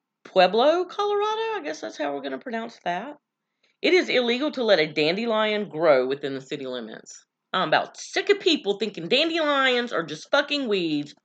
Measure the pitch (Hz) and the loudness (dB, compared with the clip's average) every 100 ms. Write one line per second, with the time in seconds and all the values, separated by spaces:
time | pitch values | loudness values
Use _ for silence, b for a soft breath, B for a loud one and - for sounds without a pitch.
0 | _ _ - 190 185 214 285 339 349 - | _ _ -2 4 6 6 4 2 -2 -4
1 | 415 415 415 440 453 415 294 311 320 311 | -2 -2 -2 -2 -4 -6 -8 -10 -10 -6
2 | 294 277 262 - - 226 233 - - 175 | -6 -6 -6 -10 -8 -8 -8 -8 -6 -6
3 | 254 294 _ _ _ _ _ _ 285 359 | -8 -14 _ _ _ _ _ _ 2 4
4 | 226 240 240 247 302 302 220 180 156 156 | 4 2 2 0 -2 0 4 4 4 0
5 | 151 190 233 214 214 214 196 151 170 131 | 0 0 0 0 0 -2 -4 0 4 4
6 | 127 139 139 135 139 151 131 127 110 - | 4 -2 -6 -8 -8 -10 -8 -8 -10 -14
7 | - - _ _ _ 185 160 147 - - | -18 -20 _ _ _ -2 2 2 2 -6
8 | - - 392 403 359 302 196 202 214 - | -6 -2 2 2 2 0 0 -4 -4 -6
9 | 165 254 320 330 302 277 262 247 240 - | 0 0 2 0 0 2 2 2 0 -4
10 | 170 214 - 285 285 285 254 196 165 151 | -4 -8 0 0 0 -2 -2 0 0 -2
11 | 143 - | -4 -12